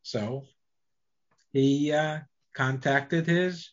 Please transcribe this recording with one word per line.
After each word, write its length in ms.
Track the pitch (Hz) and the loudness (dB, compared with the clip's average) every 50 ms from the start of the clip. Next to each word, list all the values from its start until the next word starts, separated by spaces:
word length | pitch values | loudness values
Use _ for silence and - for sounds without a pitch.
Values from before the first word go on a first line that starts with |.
| _ | _
So 420 | - - 113 107 113 127 139 139 _ _ _ _ _ _ _ _ _ _ _ _ _ _ _ _ _ _ _ _ _ | -6 -6 -6 -4 -4 -6 -8 -10 _ _ _ _ _ _ _ _ _ _ _ _ _ _ _ _ _ _ _ _ _
he, 400 | - 135 135 139 139 143 147 151 | 2 2 4 4 4 2 2 0
uh, 280 | 151 151 156 156 151 156 - _ _ _ _ _ - | 2 0 0 0 -4 -8 -10 _ _ _ _ _ -4
contacted 720 | - 131 131 135 131 - 139 139 139 139 - 170 165 160 | -2 -2 -2 -2 -2 0 2 2 2 0 0 -2 -2 2
his 420 | 165 170 175 180 180 180 170 - - | 2 2 2 2 0 -4 -8 -16 -20